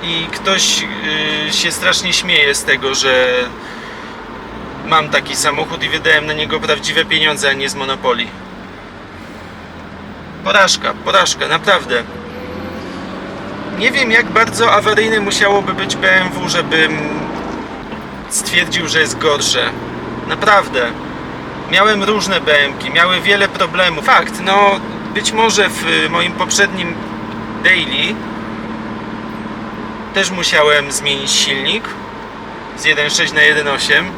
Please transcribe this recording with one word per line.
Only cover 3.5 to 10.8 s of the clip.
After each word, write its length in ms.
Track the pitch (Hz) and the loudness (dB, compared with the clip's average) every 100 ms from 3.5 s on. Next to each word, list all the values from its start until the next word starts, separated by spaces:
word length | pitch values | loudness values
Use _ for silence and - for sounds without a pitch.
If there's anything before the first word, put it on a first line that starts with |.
| 117 - - - - - - - - - - - - - | -6 -12 -12 -12 -12 -12 -14 -12 -12 -12 -12 -12 -10 0
mam 240 | 160 151 | 2 2
taki 260 | 143 143 139 | 0 -2 -2
samochód 480 | 151 147 156 160 | 0 0 -2 -4
i 60 | 151 | -2
wydałem 360 | 156 160 151 151 | 0 4 4 2
na 80 | |
niego 260 | 151 151 156 | -2 -2 -2
prawdziwe 460 | 156 151 - 151 160 | 0 0 0 0 2
pieniądze, 440 | 160 156 143 139 | 2 2 2 2
a 40 | |
nie 160 | 135 139 | 2 -2
z 60 | 127 | -4
Monopoly. 500 | 135 135 131 117 117 - - - - - - - - - - - - - - - - - - - - - | -4 -2 0 0 -2 -8 -14 -14 -14 -16 -16 -16 -16 -16 -16 -16 -16 -16 -16 -14 -16 -14 -14 -14 -14 -8
Porażka, 500 | - 202 190 - | 2 4 6 4